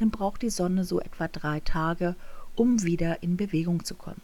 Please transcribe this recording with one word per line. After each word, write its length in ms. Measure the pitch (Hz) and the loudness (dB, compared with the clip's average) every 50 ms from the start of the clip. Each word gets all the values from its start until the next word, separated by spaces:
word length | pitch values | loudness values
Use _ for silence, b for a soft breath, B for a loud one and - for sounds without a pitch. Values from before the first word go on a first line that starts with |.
dann 100 | 220 220 | 2 2
braucht 320 | - - 196 196 - - | 2 2 0 -2 0 -2
die 80 | - 226 | -2 -2
Sonne 320 | - - 180 180 185 190 | 0 0 2 2 2 0
so 180 | 180 175 180 175 | 0 0 0 -2
etwa 280 | - - - - 165 160 | -2 -4 -4 -4 -6 -4
drei 320 | - 156 - 151 151 156 | -4 -4 -4 -2 -2 0
Tage, 560 | - - - 165 160 165 170 - 180 175 175 B B B B B B B B | 2 2 4 4 2 0 0 0 0 -2 -2 B B B B B B B B
um 260 | - 233 247 240 220 | 4 4 4 4 4
wieder 400 | 185 170 170 165 - 170 165 - | 2 2 2 2 2 0 0 -2
in 140 | - 175 180 | -2 -2 0
Bewegung 480 | 180 202 196 - 156 165 175 175 165 - | 0 0 0 0 0 2 2 0 0 -2
zu 100 | - 190 | -6 -8
kommen. 260 | - - - - - | -10 -10 -12 -12 -14